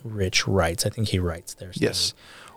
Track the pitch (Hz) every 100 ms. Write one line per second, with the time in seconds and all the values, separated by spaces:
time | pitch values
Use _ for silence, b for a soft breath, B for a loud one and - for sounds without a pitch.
0 | 120 107 92 - - 95 85 85 104 110
1 | 104 92 87 80 - - 90 - - -
2 | - - b b b